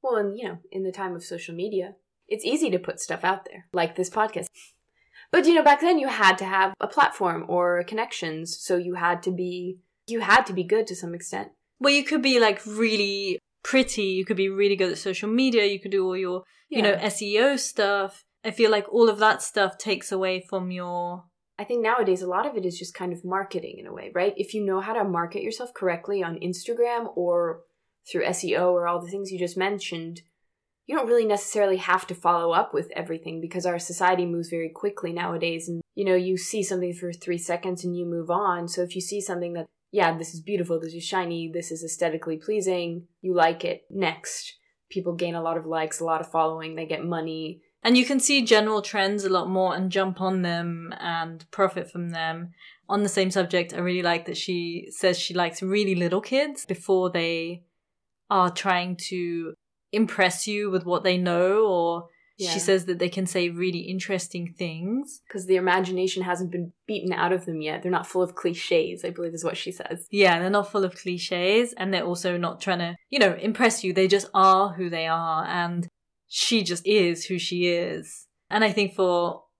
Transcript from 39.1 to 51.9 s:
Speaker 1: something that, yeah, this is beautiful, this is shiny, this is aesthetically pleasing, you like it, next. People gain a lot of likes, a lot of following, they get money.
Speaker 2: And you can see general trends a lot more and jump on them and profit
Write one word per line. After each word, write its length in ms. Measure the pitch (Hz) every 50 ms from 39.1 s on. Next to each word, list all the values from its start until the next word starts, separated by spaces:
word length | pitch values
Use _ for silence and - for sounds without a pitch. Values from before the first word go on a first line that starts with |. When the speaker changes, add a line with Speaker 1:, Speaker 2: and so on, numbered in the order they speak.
| 202 202
Speaker 1:
something 320 | 190 - 185 175 175 175 170
that, 140 | 170 160 - _ _ _ _ -
yeah, 260 | 202 185 165 165 165
this 160 | 165 160 -
is 60 | 165
beautiful, 400 | 160 196 208 190 175 175 170 165
this 120 | 165 160 160
is 120 | 170 165
shiny, 440 | - - 185 180 170 170 170 165 165 160
this 160 | 175 170 -
is 140 | - 160 170
aesthetically 520 | 160 - - 175 165 156 160 - 170 160
pleasing, 720 | 156 - - 214 214 185 190 185 180 175 170 170 170 170 _ _ _ -
you 100 | 185 180
like 320 | 175 165 165 165 165 -
it, 200 | 170 - - _ _
next. 640 | - 190 190 160 - - - - - - - - - _ _ _ _ _ _ _
People 240 | - 190 175 175 170
gain 220 | 170 175 170 165
a 40 | 170
lot 160 | 165 165 165
of 100 | 165 160
likes, 340 | 156 165 160 156 156 - -
a 40 | 165
lot 160 | 165 160 156
of 120 | 160 160 -
following, 420 | 165 160 160 160 160 160 160 160
they 100 | 160 165
get 200 | 156 160 156 -
money. 560 | 170 170 165 160 165 160 160 160 156 170 - _ _ _ _ _
Speaker 2:
And 120 | 226 247 254
you 80 | 247
can 120 | 240 285 262
see 220 | - - 285 277 240
general 380 | 220 226 214 214 214 220 208
trends 440 | 202 - - 214 190 190 202 208 196
a 40 | 190
lot 220 | 190 180 165 175
more 240 | 190 185 185 185 160
and 180 | 165 185 190 175
jump 260 | 196 190 190 180 -
on 220 | 190 190 190 185
them 540 | 180 175 170 170 170 170 170 165 165 165 - -
and 460 | - 175 170 165 165 165 165 160 - _
profit 400 | - - 196 180 185 185 - 170